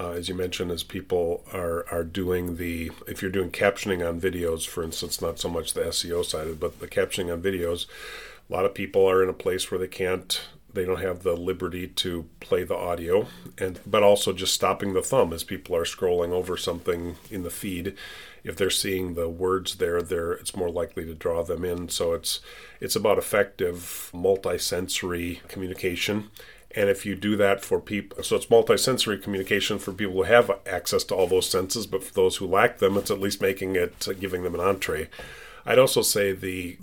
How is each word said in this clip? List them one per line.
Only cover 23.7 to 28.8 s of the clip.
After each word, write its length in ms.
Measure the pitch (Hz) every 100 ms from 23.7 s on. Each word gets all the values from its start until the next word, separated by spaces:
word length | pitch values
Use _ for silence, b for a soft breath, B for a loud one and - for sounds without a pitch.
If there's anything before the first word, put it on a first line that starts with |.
| 87 90 - -
multisensory 1300 | 87 92 95 95 87 - 90 92 - 92 87 87 85 -
communication. 840 | - 92 92 95 87 - 104 104 B B B B
And 180 | - 101
if 160 | 98 104
you 80 |
do 200 | 95 104 104
that 280 | 98 98
for 160 | - 90
people, 420 | - 104 - -
so 140 | - 104
it's 100 | -
multisensory 760 | 117 110 104